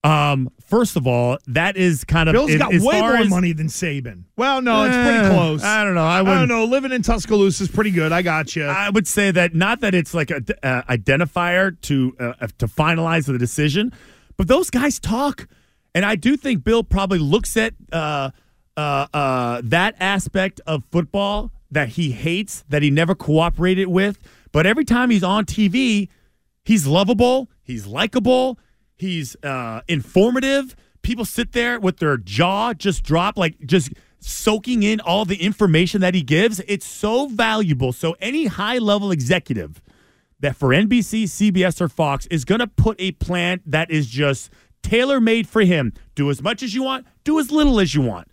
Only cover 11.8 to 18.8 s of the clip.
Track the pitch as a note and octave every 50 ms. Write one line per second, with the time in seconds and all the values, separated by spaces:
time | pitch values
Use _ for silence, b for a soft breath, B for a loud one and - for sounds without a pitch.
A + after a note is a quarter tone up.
11.8 | - - C#3+ C3+ B2+ B2+ B2+ - B2 A#2+ B2 _ B2 G#2+ - _ B2 G#2+ - -
12.8 | D3+ D#3+ E3+ E3 E3 E3 E3 E3 C#3 C#3+ C3 A#2+ B2 A#2+ - - D3 D3+ C#3 G3
13.8 | G#3+ B3 b b b b b b b b b - F#3+ E3 B3+ E4 F#4 - - B3
14.8 | C4+ D4 - - - - A3 B3 C#4+ C#4+ C4+ - - _ _ _ _ _ _ _
15.8 | _ _ _ E3+ G3 G3+ A3 F3 - A#3+ D4 - - C#4 A#3+ D#3+ B2 G#3+ A3+ A#3
16.8 | A3+ - - G3 G3 F#3 F#3+ E3+ D3+ C#3 E3+ A#3+ - - - A3+ A3 A3+ - -
17.8 | - - - E3 D#3 D3+ D3+ C#3+ C3+ C3+ - _ _ _ _ _ _ _ _ D#3